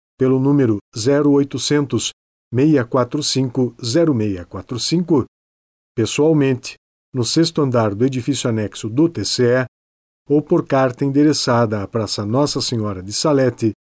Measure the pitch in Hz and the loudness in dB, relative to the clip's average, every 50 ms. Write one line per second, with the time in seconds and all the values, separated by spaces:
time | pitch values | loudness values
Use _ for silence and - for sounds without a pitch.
0 | _ _ _ _ 131 131 131 131 131 139 143 143 131 113 107 101 - _ _ 117 | _ _ _ _ 0 2 2 2 2 2 2 2 2 2 0 -2 -4 _ _ -4
1 | 107 131 143 143 147 147 143 143 139 139 - 127 - - 147 147 143 123 - 110 | 0 0 2 2 4 4 4 2 2 0 -4 -6 -2 0 0 0 0 0 -2 -4
2 | - - - _ _ _ _ _ _ _ - 120 139 160 156 135 117 - - 127 | -4 -4 -8 _ _ _ _ _ _ _ -2 2 2 4 4 2 2 0 0 0
3 | 120 120 - 147 143 - - 131 131 127 - 131 127 117 - - 123 117 120 165 | 0 0 -2 -4 -4 -2 -2 -2 -2 -2 0 -2 -2 -2 -4 -8 -8 -2 0 2
4 | 170 160 139 110 107 104 95 87 87 - - 95 - - 127 117 - - 160 175 | 2 2 2 0 -2 -2 -4 -6 -10 -12 -14 -14 -10 -10 -8 -6 -4 -2 -2 -2
5 | 180 170 170 131 - - _ _ _ _ _ _ _ _ _ _ _ _ _ - | 0 2 2 0 0 -2 _ _ _ _ _ _ _ _ _ _ _ _ _ -4
6 | 110 107 - - 147 160 160 151 139 135 127 120 - - - - _ _ _ _ | -2 -2 0 0 2 2 4 4 2 2 0 -2 -4 -12 -16 -18 _ _ _ _
7 | _ _ - 127 117 - - 156 165 156 - 165 147 131 120 120 110 107 98 101 | _ _ -6 -4 -2 0 0 0 0 0 0 -2 -2 0 2 2 0 0 0 0
8 | 123 139 127 127 113 - 139 127 - 123 113 110 104 98 - - - 110 110 135 | 0 0 0 -2 -4 -4 -4 -2 -2 -2 -2 -2 -4 -4 -8 -8 -10 -4 0 0
9 | 165 165 165 - 98 - - - 123 120 123 127 127 - - _ _ _ _ _ | 0 0 0 -4 -4 -4 0 0 2 2 2 0 0 -4 -10 _ _ _ _ _
10 | _ _ _ _ _ - 143 151 151 - 180 160 - - 143 135 135 131 120 - | _ _ _ _ _ 0 0 0 2 2 0 0 0 0 0 0 2 0 0 -2
11 | 143 139 135 143 147 156 143 - - 139 120 117 120 107 107 104 98 - - 113 | -4 0 2 4 4 4 2 2 0 0 2 2 2 0 0 -4 -6 -4 -4 -4
12 | 107 98 - - 104 104 113 135 147 139 - 143 123 - 127 113 107 104 98 92 | -4 -4 -4 -6 -4 -2 0 0 0 0 -2 -4 -4 -4 -4 -4 -4 -4 -6 -8
13 | 90 98 104 - - 160 147 135 131 123 120 - 117 110 98 - _ _ _ | -10 -8 -6 -2 0 0 2 2 2 0 0 0 -2 -2 -2 -4 _ _ _